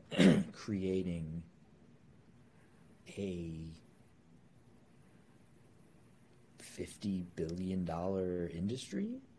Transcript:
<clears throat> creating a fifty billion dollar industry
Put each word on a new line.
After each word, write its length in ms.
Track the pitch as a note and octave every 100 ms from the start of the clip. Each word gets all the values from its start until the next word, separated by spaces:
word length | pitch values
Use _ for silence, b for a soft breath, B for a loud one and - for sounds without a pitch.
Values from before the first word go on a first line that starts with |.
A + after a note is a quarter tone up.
| -
<clears throat> 400 | - G3 - -
creating 880 | - - G2 F#2 F#2+ F2+ E2+ D#2 E2+ - - - - - - - - - - - b b b - - - -
a 540 | G2 F2 E2 D#2+ D#2+ D#2+ - - - - - - - - - - - - - - - - - - - - - - - - - - - -
fifty 680 | - - F2 - G#2 F#2 F2 -
billion 480 | D#2+ F2 F#2 F#2+
dollar 640 | E2+ E2 F#2 F#2+ F2+ F2+ E2+
industry 680 | E2 G2+ C3 - G3 G#3+ C4 -